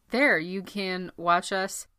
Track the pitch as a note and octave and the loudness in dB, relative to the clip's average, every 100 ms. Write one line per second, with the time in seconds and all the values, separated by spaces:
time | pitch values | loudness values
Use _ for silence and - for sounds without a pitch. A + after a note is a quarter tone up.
0 | _ A#3 C#4+ F3+ E3+ F#3 F#3 G3+ F#3+ F#3 | _ 2 4 4 0 -6 -6 -6 -4 -4
1 | F3+ - E3+ A#3 - F#3+ F#3+ - - | -6 -4 2 2 2 -2 -2 -6 -14